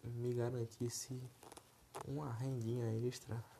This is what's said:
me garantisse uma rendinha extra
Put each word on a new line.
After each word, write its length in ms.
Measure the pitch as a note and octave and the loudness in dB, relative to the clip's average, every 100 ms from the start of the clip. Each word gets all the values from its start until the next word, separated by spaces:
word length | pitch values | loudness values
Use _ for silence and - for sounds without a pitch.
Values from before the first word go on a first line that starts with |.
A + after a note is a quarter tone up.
me 300 | A#2+ A#2+ A#2+ | -6 0 2
garantisse 840 | A#2+ A#2+ B2+ A2+ - A#2+ - - B2+ B2 - - - - - - - C3 | 4 4 2 -2 0 -2 -2 -4 -6 -8 -12 -16 -16 -16 -20 -12 -8 -4
uma 240 | C#3+ C#3+ | -2 0
rendinha 600 | A2+ C3+ C3 A2+ B2 A#2 A2 A#2+ | 0 0 2 2 4 4 4 2
extra 360 | - - A#2 - | 0 -2 -4 -4